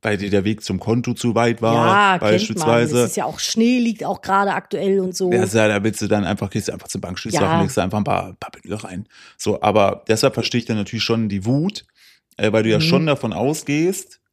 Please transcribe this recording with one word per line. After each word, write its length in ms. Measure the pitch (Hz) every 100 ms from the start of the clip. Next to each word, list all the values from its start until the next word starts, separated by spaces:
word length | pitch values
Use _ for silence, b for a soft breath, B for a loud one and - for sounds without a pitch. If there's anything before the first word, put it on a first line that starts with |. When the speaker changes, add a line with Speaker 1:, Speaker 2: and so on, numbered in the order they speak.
Speaker 1:
weil 160 | 113 104
dir 140 | 101
der 120 | 101 98
Weg 180 | 110
zum 160 | - 95
Konto 340 | 107 117 123
zu 220 | 117 120 110
weit 260 | 117 117
war, 120 | 113
Speaker 2:
Ja, 440 | 117 117 196 202 185
kennt 40 |
man. 100 | 107
Speaker 1:
beispielsweise. 720 | - - 113 160 117 120 120
Speaker 2:
Es 60 | 117
ist 60 | -
ja 80 | -
auch 120 | -
Schnee, 380 | - - 233 254
liegt 260 | 233 214
auch 180 | - 190
gerade 320 | - 196 196
aktuell 460 | 180 - 165 190 196
und 160 | 185 180
so. 160 | 185
Speaker 1:
Ja, 120 | 180
ist 100 | 104
ja, 140 | 110 107
da 160 | 104
willst 180 | 107 104
du 60 | 104
dann 180 | 104 92
einfach, 240 | 101 98
gehst 180 | 113 -
du 40 |
einfach 140 | - -
zum 140 | 98
Bankschließfach 380 | 90 90 - 156
Speaker 2:
Ja. 120 | 160
Speaker 1:
und 80 | 165
legst 160 | - -
da 60 |
einfach 160 | 95 104
ein 40 |
paar, 300 | 101 95 87
paar 160 | - -
Bündel 220 | - - 107
rein. 280 | 98 90 101 B B B
So, 240 | - 98
aber 420 | - 104 98 95 -
deshalb 260 | 110 139
verstehe 240 | 127 113 120
ich 60 | -
dann 120 | 110
natürlich 260 | 101 113
schon 260 | - 113 110
die 160 | 98 98
Wut, 400 | 135 175 - _ b b b _ -
äh, 140 | 107
weil 120 | 110
du 60 | 110
ja 80 | 104
Speaker 2:
Mhm. 40 |
Speaker 1:
schon 240 | 156 139 156
davon 260 | 139 113
ausgehst 880 | 85 123 156 - 147 170 196 - - _